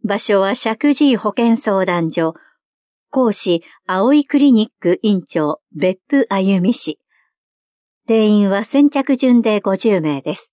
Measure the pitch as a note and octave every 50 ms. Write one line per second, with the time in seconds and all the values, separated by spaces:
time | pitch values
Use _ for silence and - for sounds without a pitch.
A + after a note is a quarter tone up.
0 | - - - - - - G#3 G3 F#3+ G3 G3 - - A3 A3+ _ - D4 C#4 -
1 | D4+ C#4 B3 G3+ - G#3+ - - A#3 A#3 A3+ - - A3 G3+ F#3+ F#3+ F#3 F3 F3
2 | E3 D#3+ D#3 E3+ E3 D#3+ E3 - _ _ _ _ _ _ _ _ _ _ _ _
3 | _ _ - C4 B3+ A3+ G3+ - - F#3+ E3+ E3 _ - - _ _ - F#3 F#3
4 | G3 B3 D4 D4+ C#4+ _ - C#4 C#4+ C#4+ B3 A3 G#3+ - _ _ - E3+ F3+ -
5 | - G#3+ G3+ F#3 D#3+ _ - E3 D3+ D3 D3 - _ _ _ D#3 F#3+ F#3 F#3 _
6 | _ _ - C#4 C4 - G3 G3 F#3+ F#3+ G3 F#3 F3 G3+ A#3+ - - E3 - _
7 | _ _ _ _ _ _ _ _ _ _ _ _ _ _ _ _ _ _ _ _
8 | _ - A3+ A3 G#3+ G#3+ G#3 G#3 G#3 G3 G3 G3 G#3 - - C#4 D4 C#4+ - C#4+
9 | C4+ - C4+ B3 - B3+ B3 A#3+ A3+ A3+ G#3+ G3+ - G3+ G3 F#3+ - A3+ G3+ F3+
10 | D#3 D3+ D3 C3+ - D#3 - - - -